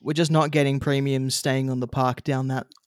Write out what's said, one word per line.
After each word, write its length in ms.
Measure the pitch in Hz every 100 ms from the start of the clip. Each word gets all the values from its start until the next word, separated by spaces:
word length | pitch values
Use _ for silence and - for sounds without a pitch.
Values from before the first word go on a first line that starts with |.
we're 120 | 143
just 180 | 156 160
not 200 | 160 151
getting 280 | 151 139 139
premiums 560 | 147 139 139 135 131 -
staying 340 | 143 131 131
on 120 | 127
the 60 | 123
park 360 | 139 127 127
down 240 | - 131 131
that 200 | 131 - _